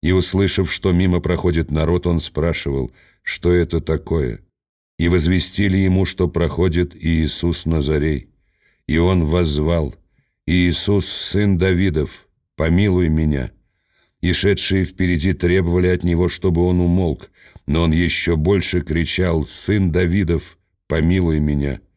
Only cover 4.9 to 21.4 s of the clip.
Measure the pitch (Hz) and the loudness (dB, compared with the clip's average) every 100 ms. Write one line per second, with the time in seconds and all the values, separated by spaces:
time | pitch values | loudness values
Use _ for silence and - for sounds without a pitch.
4.9 | _ 85 90 78 92 - - 101 95 95 | _ 2 2 2 0 0 -2 0 2 2
5.9 | 92 92 - 87 82 85 - 92 82 87 | 2 0 -2 -2 0 -2 0 0 0 -2
6.9 | - 80 80 78 - 87 82 - 80 71 | -4 -2 0 0 -2 -4 -2 -2 -2 0
7.9 | 76 76 73 - _ _ _ _ _ - | 0 0 -2 -6 _ _ _ _ _ -4
8.9 | 78 87 92 80 87 87 73 76 85 73 | 0 2 2 2 2 0 0 0 0 -2
9.9 | - _ _ _ _ - 90 90 78 - | -8 _ _ _ _ -2 2 2 0 0
10.9 | 101 - - - 101 104 95 95 90 98 | 0 0 -8 -4 -2 0 2 2 2 0
11.9 | 78 73 - _ _ _ - 80 85 104 | 0 -4 -8 _ _ _ -4 0 2 4
12.9 | 90 87 78 78 73 58 - _ _ _ | 2 2 2 0 -2 -4 -12 _ _ _
13.9 | _ _ _ 87 - 98 98 - 98 87 | _ _ _ -2 0 0 0 0 0 -2
14.9 | - 90 87 82 90 87 92 87 87 90 | -2 0 0 0 0 0 0 2 2 2
15.9 | 90 87 85 87 - 95 85 90 90 87 | 0 0 0 0 -2 -2 0 2 2 2
16.9 | 87 87 69 - _ - - - 76 85 | 2 0 -4 -10 _ -20 -20 -4 0 2
17.9 | 78 85 - - 82 78 101 - 90 80 | 2 0 -2 -2 0 2 0 0 -4 -2
18.9 | 80 82 - 92 85 73 - - 104 95 | -4 -2 -2 0 0 -4 -8 -2 0 2
19.9 | 82 90 95 90 82 - - _ _ _ | 2 0 0 0 -2 -4 -20 _ _ _
20.9 | 80 80 95 87 78 | 0 2 2 2 0